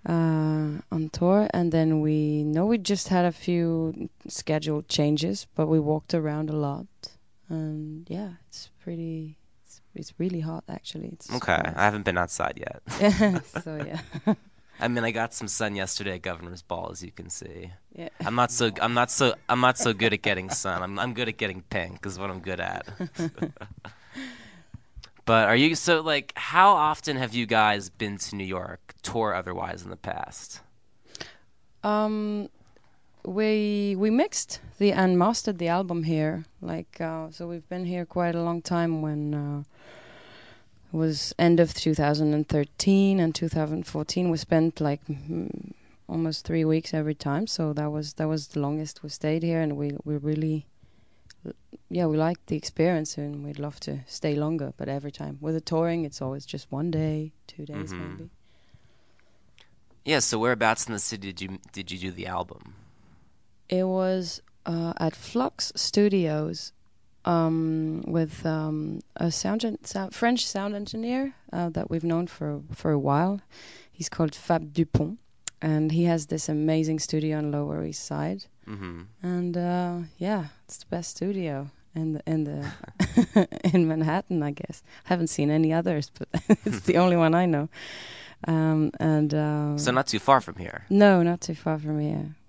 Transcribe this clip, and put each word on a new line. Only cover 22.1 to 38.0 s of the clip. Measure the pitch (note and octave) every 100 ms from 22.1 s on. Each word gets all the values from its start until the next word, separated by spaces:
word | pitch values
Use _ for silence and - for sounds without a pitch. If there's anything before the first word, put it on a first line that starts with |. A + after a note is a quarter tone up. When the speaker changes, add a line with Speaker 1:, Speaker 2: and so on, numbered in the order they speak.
| F2+
Speaker 2:
what | G2
I'm | F#2
good | F2 F2
at. | F2+ F#2 -
Speaker 1:
<laughs> | G#2 F3+ - E3 - - - G#2 - - - - - C4 A#3+ A3 F3+ - - _ - - -
Speaker 2:
But | - A2+ G#2
are | A#2
you, | D3+
so, | D#3+ - D#3+
like, | D#3+ D3 - -
how | - E3 G3
often | F#3 D3+ D#3 - C3+
have | B2
you | A#2 A2+
guys | A2+ G#2+ G#2 F#2
been | - G#2+ G2+
to | - G2+
New |
York, | F#2+ F#2 F#2 F2+ - -
tour | - A#2 A2
otherwise, | F#2 F#2 F2+ F2+ F2
in | F2+
the | F2+
past? | F#2+ - - - - - - _ _ _ - - - - _ _ _ -
Speaker 1:
Um, | G#3 G#3 G#3+ G#3+ G#3+ G#3 G3+ _ - _ _ _ _ _
we, | - F#3+ G#3+ G#3+ G#3 G#3 G3+ F#3+
we | G#3+
mixed | A#3 G4+ - - - - -
the, | G3+
and | F#3+ F#3 F3+
mastered | F#3 A#3 - F3+
the | E3+
album | F3 F#3+ E3+
here. | D#3+ D#3+ D#3 E3 D#3+ -
Like, | F3+ E3 E3 -
uh, | E3 D#3+ D#3+
so | D#3+ E3+
we've | E3+ -
been | F3+
here | F3+ F3+